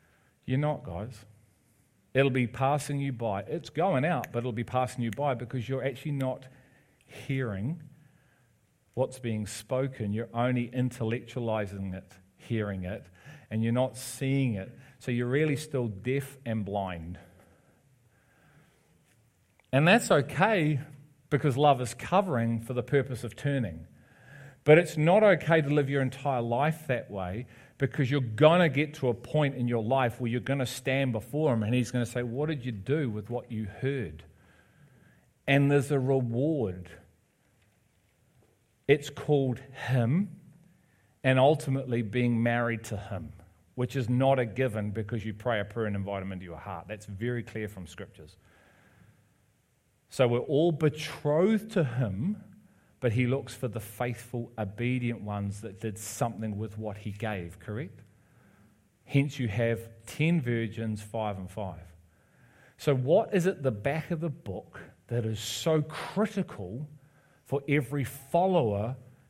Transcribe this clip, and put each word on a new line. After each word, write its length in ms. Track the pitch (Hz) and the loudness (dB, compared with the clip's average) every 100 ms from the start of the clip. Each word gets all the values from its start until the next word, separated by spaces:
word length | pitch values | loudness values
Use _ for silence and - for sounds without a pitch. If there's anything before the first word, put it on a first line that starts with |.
| _ _ _ _ | _ _ _ _
You're 140 | - 131 | -4 -2
not, 240 | 151 139 | 0 -4
guys. 420 | 131 87 117 - - - _ _ _ _ _ _ _ | -8 -8 -8 -12 -20 -20 _ _ _ _ _ _ _
It'll 180 | 131 139 | 2 2
be 180 | 127 117 | 2 0
passing 500 | - 135 147 - 143 | 0 2 2 0 -4
you 140 | 139 | -4
by. 300 | 113 117 98 | -2 -2 -2
It's 280 | - 165 - | -4 -8 -6
going 340 | - 185 139 | -2 0 2
out, 280 | 156 147 - | 2 0 -2
but 80 | 120 | -4
it'll 120 | 123 | -2
be 120 | 117 | -4
passing 400 | 117 127 127 - | -2 -2 -2 -2
you 80 | 117 | -4
by 220 | 120 143 | -2 -2
because 340 | 120 123 131 110 | -2 -4 -6 -4
you're 160 | 131 | -4
actually 280 | 131 120 156 | -4 -4 -4
not 360 | 143 131 127 - - - _ _ _ _ | -2 -2 -4 -12 -20 -20 _ _ _ _
hearing 760 | - - 135 123 98 117 170 - - _ _ _ _ _ _ _ _ _ | -12 -4 -2 -2 -2 -4 -6 -12 -20 _ _ _ _ _ _ _ _ _
what's 240 | - 127 - | -2 -2 -2
being 280 | 120 110 101 | -4 -4 -4
spoken. 680 | - - 127 135 135 104 | -10 -4 -2 -2 -2 -2
You're 160 | 107 117 | -2 -2
only 340 | 117 123 127 120 | 0 2 2 0
intellectualizing 1300 | 127 123 - 113 120 117 127 113 107 101 98 95 | -2 -2 -2 -2 -2 -6 -4 -2 0 -2 -6 -6
it, 240 | 92 - - _ _ | -8 -12 -20 _ _
hearing 480 | - 113 104 95 | -4 -2 -2 -4
it, 220 | 90 110 - - - - - | -6 -8 -12 -20 -20 -20 -6
and 120 | 110 | 0
you're 100 | 113 | 2
not 240 | 123 127 - | 2 0 -4
seeing 580 | - - 135 139 131 | -12 -4 0 2 2
it. 240 | 101 95 - - - | -2 -6 -14 -20 -10
So 120 | - | -4
you're 160 | 120 120 | -2 0
really 300 | 139 156 139 | 2 2 0
still 320 | - 135 120 | -4 -4 -2
deaf 500 | 95 120 135 135 - | -4 -2 -2 -4 -10
and 200 | 117 113 | -6 -4
blind. 540 | 98 101 95 87 82 90 - - - _ _ _ _ _ _ _ _ _ _ _ _ _ _ _ _ _ _ _ _ _ _ | -2 -4 -4 -6 -8 -12 -16 -20 -20 _ _ _ _ _ _ _ _ _ _ _ _ _ _ _ _ _ _ _ _ _ _
And 160 | 131 160 | 4 8
that's 220 | 233 - | 6 6
okay 720 | 160 - - 202 208 151 139 - - - _ _ | 4 4 2 4 4 2 0 -4 -14 -20 _ _
because 280 | 147 147 120 | 0 2 4
love 240 | 147 127 | 6 6
is 140 | 123 | 0
covering 640 | - - 185 190 123 117 113 | -8 0 2 2 0 2 0
for 140 | 113 | -2
the 80 | 120 | -4
purpose 420 | - 143 131 117 | 0 0 0 -4
of 100 | 120 | -8
turning. 520 | - 143 139 104 82 85 - - - - - - - | -4 -2 -2 -2 -6 -14 -20 -20 -20 -20 -20 -20 2
But 140 | - 156 | 8 8
it's 200 | 175 156 | 8 2
not 240 | 156 202 | 6 8
okay 400 | 214 170 - 165 | 8 6 4 4
to 60 | 143 | 4
live 200 | 147 135 | 2 2
your 140 | 139 | 2
entire 400 | 131 - 143 127 | 0 -2 -2 0
life 440 | 117 120 151 160 - | 0 2 0 0 -2
that 240 | 120 - | -4 -4
way, 360 | 98 90 101 123 - - - | -6 -4 -6 -8 -16 -20 -2
because 320 | 135 - 127 | 0 2 0
you're 100 | 143 | 0
gonna 480 | 120 104 151 175 165 | -2 8 8 10 6
get 240 | 135 151 | 4 -2
to 140 | 143 131 | 0 0
a 60 | |
point 400 | 117 - 151 143 | 0 0 2 2
in 120 | 131 123 | 0 0
your 160 | 117 | 0
life 380 | 110 135 123 110 | 2 2 2 0
where 100 | 120 | -2
you're 100 | 120 | -2
gonna 260 | 98 139 123 | 0 -2 -2
stand 460 | - - 135 135 | -4 -2 0 0
before 420 | 113 - 147 156 | -2 -4 0 2
him 80 | 117 | 2
and 120 | 107 | 2
he's 160 | 123 120 | 2 2
gonna 160 | 127 117 | -2 -2
say, 160 | 123 | -2
"What 260 | 123 123 151 | -4 -2 -2
did 160 | 156 120 | -2 -4
you 60 | |
do 360 | 104 95 151 131 | -6 0 0 0
with 200 | 107 104 | -4 -6
what 200 | 120 - | -6 -6
you 140 | 110 | -6
heard?" 600 | 104 - 131 139 90 76 - _ _ _ _ _ - - - _ _ _ - | -6 -4 -4 -2 -6 -10 -18 _ _ _ _ _ -20 -20 -20 _ _ _ 2
And 240 | 139 143 | 4 6
there's 200 | 143 123 | 4 2
a 80 | 143 | 0
reward. 920 | 131 135 120 117 147 151 104 90 90 - - _ _ _ _ _ _ _ _ _ _ _ _ _ _ _ _ _ - | 2 2 0 0 0 0 -2 -4 -12 -20 -20 _ _ _ _ _ _ _ _ _ _ _ _ _ _ _ _ _ 4
It's 220 | 147 143 | 4 2
called 500 | - - 143 135 117 | -8 0 2 2 -2
him 800 | - - - 127 117 165 208 - - - _ _ _ _ _ _ | -8 -10 0 2 4 2 0 -6 -20 -20 _ _ _ _ _ _
and 140 | 131 131 | 4 8
ultimately 640 | 135 151 - 135 123 120 | 6 6 0 -2 0 -2
being 400 | 107 123 123 117 | 0 0 2 2
married 420 | 120 120 117 113 | 2 2 0 -4
to 120 | - 101 | -6 -8
him, 340 | - 95 76 - - _ _ | -6 -8 -10 -14 -20 _ _
which 220 | - 123 139 | -4 -2 -2
is 140 | 117 | 0
not 280 | 123 135 135 | 4 6 4
a 60 | |
given 460 | 117 123 131 107 104 | 2 0 0 0 -4
because 340 | 101 101 117 | -4 -4 -4
you 80 | 104 | -6
pray 280 | 104 127 110 | -4 -2 -2
a 40 | |
prayer 220 | 101 120 107 | -2 -4 -2
and 100 | 101 | -2
invite 260 | 98 98 | -4 -4
him 80 | 95 | -6
into 140 | 92 | -8
your 140 | 90 80 | -10 -12
heart. 300 | 104 87 85 | -12 -12 -10
That's 180 | 107 - | -12 -12
very 360 | 98 117 120 | -6 -4 -4
clear 260 | - 110 104 | -6 -8 -8
from 180 | 98 87 | -8 -14
scriptures. 500 | - 92 - 78 - _ _ _ _ _ _ - _ _ _ _ _ _ _ _ _ _ | -14 -16 -16 -20 -20 _ _ _ _ _ _ -20 _ _ _ _ _ _ _ _ _ _
So 180 | - 123 | 2 4
we're 120 | 120 | 2
all 320 | - 147 170 | 2 2 2
betrothed 1000 | 147 156 151 - - 147 151 190 214 214 | 4 0 0 -8 -4 0 4 4 2 0
to 140 | 190 | 0
him, 600 | 139 117 113 92 170 214 - - - _ _ _ | 0 0 -2 -2 -4 -6 -12 -20 -20 _ _ _
but 120 | 123 | 0
he 140 | 113 123 | 2 2
looks 280 | 135 117 | 0 -4
for 120 | - 123 | -8 -6
the 140 | 110 | -6
faithful, 720 | - - 123 120 - 120 113 - | -10 -6 -4 -6 -8 -8 -8 -6
obedient 640 | 101 104 120 127 120 113 | -6 -2 -2 0 -2 -4
ones 400 | 104 104 101 101 | -6 -4 -4 -6
that 180 | 113 98 | -12 -8
did 160 | 110 101 | -8 -8
something 600 | - - 117 101 110 101 | -12 -4 -4 -4 -6 -6
with 180 | 107 104 | -8 -8
what 220 | 107 101 | -10 -8
he 140 | 104 | -10
gave, 460 | 101 110 101 85 - | -6 -6 -6 -8 -12
correct? 420 | - 107 180 - - _ _ _ _ _ - _ _ _ - | -10 -8 -10 -14 -20 _ _ _ _ _ -20 _ _ _ 0
Hence 320 | 139 143 - | 2 2 -2
you 100 | 120 | -4
have 400 | 101 117 110 - - | 0 0 -2 -6 -18
ten 340 | - - 160 175 | -12 -2 0 2
virgins, 640 | 123 117 113 113 113 104 | 0 -2 -4 -6 -6 -6
five 380 | - 117 107 95 | -6 -6 -4 -6
and 120 | 90 | -8
five. 440 | - 95 80 80 - _ _ _ _ - - - - | -8 -8 -10 -18 -20 _ _ _ _ -20 -20 -20 -4
So 180 | - | 0
what 380 | 135 127 185 - | 2 4 4 4
is 140 | 196 175 | 2 2
at 160 | - | 0
the 80 | 135 | -2
back 400 | 104 120 156 - | 0 -2 -2 -2
of 100 | 165 | -4
the 80 | 165 | -4
book 520 | 131 - 92 - - - - - | -6 -8 -10 -10 -16 -18 -20 -4
that 180 | 117 | -2
is 160 | 110 110 | -2 -4
so 400 | - - 165 160 | -6 -2 2 2
critical 1080 | - - - 190 214 202 - - 92 117 151 - - _ _ _ - | 0 -6 -4 -2 0 -2 -6 -8 -8 -8 -10 -14 -20 _ _ _ -4
for 160 | 143 - | -4 2
every 380 | 147 123 143 | 0 0 -4
follower, 920 | 127 - - 170 190 180 117 101 113 131 - - | -4 -8 0 2 4 4 2 0 -2 -6 -14 -20